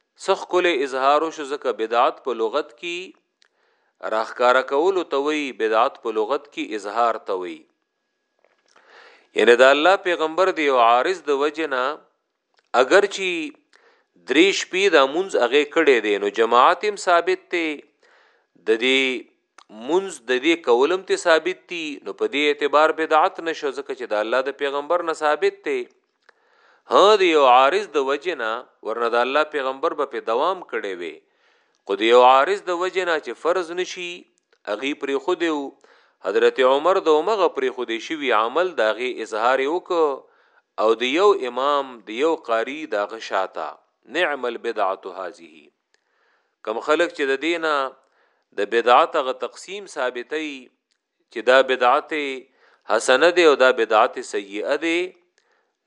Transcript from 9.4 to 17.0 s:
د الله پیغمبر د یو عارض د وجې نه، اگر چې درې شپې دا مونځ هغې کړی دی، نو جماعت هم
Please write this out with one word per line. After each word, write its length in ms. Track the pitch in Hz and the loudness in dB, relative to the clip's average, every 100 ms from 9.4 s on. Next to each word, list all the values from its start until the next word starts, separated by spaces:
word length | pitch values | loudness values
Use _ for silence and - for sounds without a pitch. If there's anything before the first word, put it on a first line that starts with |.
| 107 120 | 4 6
د 140 | 131 | 6
الله 260 | 143 160 190 185 | 6 4 2 0
پیغمبر 440 | 170 156 160 185 | -4 -4 0 -2
د 140 | 160 147 | 0 0
یو 140 | 131 | 4
عارض 400 | 113 120 139 185 | 4 4 0 -4
د 180 | 147 139 | -2 -2
وجې 300 | 147 156 156 | -2 -4 -4
نه، 180 | 131 127 151 _ _ _ _ _ _ _ | -4 -4 -6 _ _ _ _ _ _ _
اگر 320 | - 131 185 202 | 0 4 4 4
چې 240 | 196 190 170 156 - _ _ _ _ _ _ 87 | -2 -6 -6 -8 -14 _ _ _ _ _ _ 0
درې 200 | 131 196 | 4 4
شپې 320 | - - 185 196 | 2 -4 -2 2
دا 140 | 160 135 | 4 2
مونځ 260 | 151 196 - | 0 -4 -2
هغې 280 | 120 139 147 | 0 0 0
کړی 300 | - 151 123 | 2 2 2
دی، 80 | 104 101 | 2 -2
نو 100 | 101 | -2
جماعت 540 | 101 113 120 143 175 208 | -2 2 4 4 2 -4
هم 140 | 202 | -6